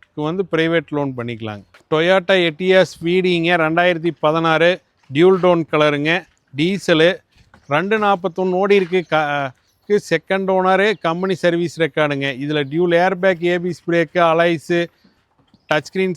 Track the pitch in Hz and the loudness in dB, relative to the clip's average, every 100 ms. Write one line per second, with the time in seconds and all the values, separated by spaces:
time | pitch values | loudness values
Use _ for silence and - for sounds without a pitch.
0 | _ - 151 185 180 160 165 170 - 147 | _ -8 -6 -6 -4 -2 0 0 -2 -4
1 | 139 123 120 110 110 104 - _ _ 156 | -4 -6 -10 -8 -10 -12 -16 _ _ 0
2 | 170 190 175 190 170 151 185 185 165 - | 2 2 2 2 0 0 2 4 2 -2
3 | 170 185 180 170 165 175 156 170 180 165 | -2 0 0 0 0 0 2 2 0 0
4 | 170 - 151 165 165 156 170 185 _ _ | -4 -2 0 0 0 2 2 0 _ _
5 | - 131 180 190 180 170 147 151 151 147 | -6 2 4 4 2 2 0 0 2 2
6 | 151 175 - _ _ 135 175 196 - 156 | -2 -4 -6 _ _ -4 -2 -2 0 2
7 | 170 180 _ _ _ _ - 147 196 220 | 2 0 _ _ _ _ -4 -4 -2 0
8 | 208 196 185 175 185 180 202 202 170 185 | 0 0 -4 -4 -4 -2 2 2 2 -4
9 | 160 156 147 143 135 - _ _ - 208 | -2 -2 -2 -4 -6 -10 _ _ -2 -2
10 | - 160 - 196 190 190 185 190 214 185 | 0 -4 -2 -4 0 0 2 2 2 0
11 | 165 170 190 170 175 170 170 156 156 156 | -4 -2 -4 0 0 0 -4 -4 -2 0
12 | 151 139 139 127 147 151 139 160 180 170 | -2 -2 -4 -6 -4 -4 -4 -2 2 2
13 | 185 180 190 165 175 175 180 - - 170 | 2 0 -2 0 -2 -2 -4 -8 -2 -2
14 | 160 180 170 165 170 165 - 170 170 _ | 0 0 2 2 0 -2 -2 -2 -4 _
15 | _ _ _ _ _ _ - 151 - 185 | _ _ _ _ _ _ -2 -2 -2 -4
16 | 190 | -4